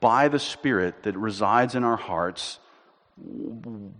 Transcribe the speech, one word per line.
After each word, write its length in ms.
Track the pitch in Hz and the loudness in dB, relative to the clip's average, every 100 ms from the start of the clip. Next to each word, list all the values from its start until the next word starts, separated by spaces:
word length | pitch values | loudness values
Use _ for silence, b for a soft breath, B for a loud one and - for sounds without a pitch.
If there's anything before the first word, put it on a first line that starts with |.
by 280 | 117 120 147 | 4 6 4
the 100 | 143 | 2
Spirit 640 | - - 143 110 90 - | -4 -4 0 2 0 -2
that 140 | 104 92 | -6 -4
resides 580 | 110 98 101 117 123 | -4 0 2 4 2
in 100 | 127 | 0
our 120 | 120 113 | 0 -2
hearts, 640 | - 85 87 - - - b b b b _ - 87 110 107 113 117 110 101 - | -2 -4 -4 -4 -12 -14 b b b b _ -20 -16 -12 -10 -12 -14 -14 -16 -2